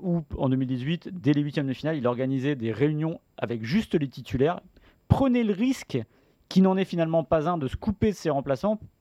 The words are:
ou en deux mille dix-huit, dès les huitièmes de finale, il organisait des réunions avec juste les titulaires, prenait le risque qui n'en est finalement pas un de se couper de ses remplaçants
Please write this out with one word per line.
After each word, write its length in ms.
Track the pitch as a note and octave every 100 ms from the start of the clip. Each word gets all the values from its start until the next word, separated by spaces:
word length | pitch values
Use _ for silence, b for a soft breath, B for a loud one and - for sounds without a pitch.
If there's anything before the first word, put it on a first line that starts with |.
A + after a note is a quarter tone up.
ou 240 | F#3 E3+ D#3 -
en 120 | C#3
deux 80 | C3
mille 120 | C3
dix-huit, 400 | B2+ C3 E3+ -
dès 200 | F#3 C#3
les 80 | D3
huitièmes 260 | D3 D3+ C3+
de 60 |
finale, 240 | B2 D3 D#3+
il 100 | A#2+
organisait 500 | A#2+ C3 C3+ C3+ C#3
des 160 | A2+
réunions 480 | G#2+ D3 D3+ D#3+ E3+ _ -
avec 280 | G#2+ A#2
juste 300 | A2 G3+ -
les 140 | F3 C#3
titulaires, 520 | - A#2+ B2 D3 F3+ - - b b -
prenait 360 | - C4+ B3
le 80 | A3
risque 460 | F#3 B3+ C4 - B2+ A2 b b b -
qui 120 | F#3
n'en 160 | F#3+ F#3+
est 80 |
finalement 380 | F#3 E3+ D#3+ E3
pas 240 | D#3+ E3 D3+
un 100 | F3
de 100 | C3
se 80 | -
couper 340 | - G3 A3
de 60 | F#3
ses 140 | D#3+
remplaçants 500 | C#3 C#3 C3+ G3+ G#3+ - _